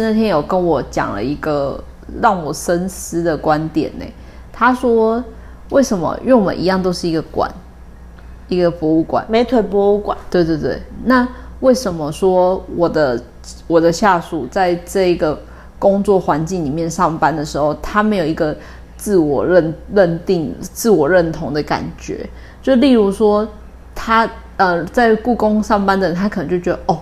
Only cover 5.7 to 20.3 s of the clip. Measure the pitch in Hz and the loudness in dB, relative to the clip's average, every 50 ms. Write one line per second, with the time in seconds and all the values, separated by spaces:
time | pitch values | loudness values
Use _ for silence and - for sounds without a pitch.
5.7 | - 277 247 - 214 175 156 - - - - 220 262 233 196 165 - - 156 180 | 2 2 2 2 0 -2 -2 -4 -4 -4 2 4 4 4 4 2 0 0 0 0
6.7 | 190 190 180 185 180 - - 170 160 160 - - - - - - - - - - | 0 2 0 0 -2 -2 -2 -2 -2 -2 -4 -4 -4 -4 -4 -4 -4 -14 -18 -20
7.7 | - - - - - - - - - - - - - - - - 185 180 175 170 | -20 -20 -20 -20 -20 -20 -20 -20 -20 -20 -20 -20 -20 -20 -8 -4 0 2 2 0
8.7 | 170 - 160 156 160 165 156 - - - - - 220 233 247 240 262 233 196 185 | 0 0 0 2 2 2 0 0 -2 -4 0 2 2 2 4 4 2 0 0 2
9.7 | 196 202 202 202 208 202 202 - - - - - - 180 170 160 160 147 147 139 | 0 2 2 4 2 2 0 -4 -6 -6 -8 -2 0 0 2 2 0 -2 -2 -4
10.7 | - - - - - - - 220 254 254 247 254 - - - - - - 254 262 | -4 -4 -8 -14 -14 -8 0 2 2 2 2 0 -6 -12 -16 -18 -12 0 2 4
11.7 | 247 - - 196 170 165 151 147 156 - 196 185 185 180 180 180 190 - - - | 4 4 0 -4 -4 -4 -6 -6 -4 0 2 2 4 4 4 2 0 -2 -6 -8
12.7 | - 170 170 160 - 160 151 131 120 120 - - - - - - - - - - | -2 -2 0 0 2 2 2 2 0 -2 -6 -10 -20 -20 -20 -18 -18 -18 -6 2
13.7 | 165 165 165 170 170 - 226 202 180 170 170 - 170 156 123 127 - 202 185 180 | 2 4 4 4 2 2 2 2 2 2 0 -4 -6 -6 -6 -4 -2 0 0 0
14.7 | 175 175 - - - 196 185 175 170 160 170 151 120 - - - - - - - | 0 -2 -6 -4 -2 0 2 2 2 2 0 -2 -2 -4 -8 -18 -20 -20 -20 -20
15.7 | - - - 202 196 202 196 208 196 185 180 185 151 147 160 165 190 180 156 131 | -10 0 2 2 2 2 2 2 2 2 2 0 0 0 -2 -4 -4 -4 -4 -4
16.7 | 143 170 165 165 160 - 180 156 160 156 160 143 160 156 143 - - 139 151 147 | -2 -2 -4 -4 -2 0 0 0 0 0 0 0 0 -2 -6 -4 -2 -2 0 0
17.7 | 147 - - - - 208 214 214 208 190 160 151 160 - 165 151 147 - - - | -2 -4 -8 -4 -2 0 0 2 0 0 0 -2 0 0 -2 -2 -2 -6 -10 -18
18.7 | - - - - - - - 214 202 180 156 147 139 110 104 151 180 180 156 165 | -18 -20 -20 -20 -18 -10 -4 2 2 4 4 4 2 0 2 4 4 4 4 2
19.7 | 160 - - - 190 202 185 170 165 165 - - | -4 -8 -12 -2 2 2 4 4 2 -4 -2 -2